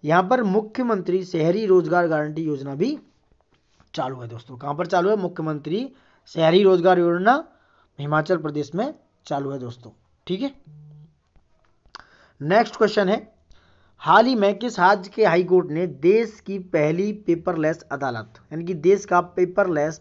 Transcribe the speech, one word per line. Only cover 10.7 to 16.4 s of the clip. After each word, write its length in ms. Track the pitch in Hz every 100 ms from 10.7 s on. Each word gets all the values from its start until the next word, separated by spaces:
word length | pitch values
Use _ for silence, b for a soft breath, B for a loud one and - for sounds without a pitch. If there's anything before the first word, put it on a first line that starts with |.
| - - - - _ _ _ _ _ _ _ _ - b b b b
नेक्स्ट 360 | 143 196 233 -
क्वेश्चन 320 | 214 208 190
है, 80 | 220 - _ _ - _ _ _ _
हाल 240 | 156 190 233
ही 80 |
में 240 | 247 202 202
किस 200 | 240 202
राज्य 320 | 180 208 190
के 100 | -
हाई 200 | 208 170
कोर्ट 260 | 170 185 151
ने 160 | 151 180 135
देश 380 | 160 214 226 -